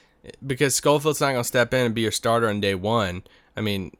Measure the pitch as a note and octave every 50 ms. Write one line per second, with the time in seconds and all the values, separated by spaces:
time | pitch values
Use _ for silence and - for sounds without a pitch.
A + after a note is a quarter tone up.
0 | _ _ _ _ - - - - - C3+ C3+ B2 D3+ C#3 B2+ - - D3 D3 D3
1 | C#3+ D#3 C#3+ - D3 C#3 C3+ B2 A#2 - - B2+ A#2+ - - B2+ B2 A#2 A2 A2+
2 | A2+ G#2+ - - - A#2 A2+ A#2 A2+ A2 G#2 G#2 G2+ G2 G2 F#2 F2+ G#2 A#2 A#2
3 | G#2 F#2 F2 F2 - - - - _ _ - - G#2+ G#2+ G2+ G2 F#2 - - -